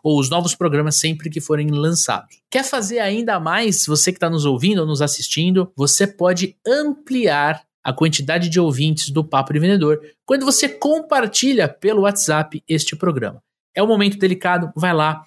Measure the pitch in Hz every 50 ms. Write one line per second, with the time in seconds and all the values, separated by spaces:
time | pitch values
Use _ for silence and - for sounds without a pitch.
0 | - 156 151 143 135 127 156 175 175 175 - - 175 165 143 147 151 156 147 -
1 | - 160 160 156 151 160 151 160 - - 151 147 151 151 151 143 147 160 170 160
2 | - - 113 98 - _ - _ _ _ - 254 269 269 - 262 214 190 233 233
3 | 214 196 202 226 240 226 208 180 160 160 175 208 233 220 175 - - 151 151 151
4 | - 180 180 - 175 165 170 160 147 143 131 117 123 196 208 185 160 156 151 135
5 | 147 143 - - - - - 156 160 180 185 190 180 180 _ 135 139 143 - -
6 | 202 196 202 - 175 180 185 175 196 190 - _ - 220 254 294 302 302 277 294
7 | - - 262 254 233 180 147 147 143 151 160 160 - _ _ _ - 127 131 -
8 | 160 160 151 - 139 135 160 175 175 170 160 180 175 160 135 127 147 156 156 156
9 | - - 139 156 156 156 - 139 135 - 151 151 160 185 202 196 151 147 151 151
10 | - - _ _ _ - 262 277 269 277 269 - 294 277 - - - 285 302 320
11 | 311 - 302 269 233 214 - - - 269 277 220 165 139 - - - 202 220 208
12 | 196 202 202 202 - - 151 156 156 156 - - - - 160 156 - - 165 156
13 | - 180 151 131 113 101 - - - _ _ _ _ _ _ - 202 220 226 202
14 | 202 202 202 202 190 190 180 185 - 180 180 175 170 156 - 156 170 180 175 156
15 | 151 156 151 156 -